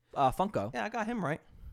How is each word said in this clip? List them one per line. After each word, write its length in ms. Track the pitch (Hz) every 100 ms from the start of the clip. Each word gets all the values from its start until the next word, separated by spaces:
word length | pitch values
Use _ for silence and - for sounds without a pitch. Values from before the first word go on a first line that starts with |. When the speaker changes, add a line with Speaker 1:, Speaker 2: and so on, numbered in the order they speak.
| _
Speaker 1:
uh, 160 | - 135
Funko. 420 | - 196 107 101
Speaker 2:
Yeah, 120 | 123
I 40 | 208
got 180 | 240 214
him 180 | 240
right. 160 | 151 160 - - -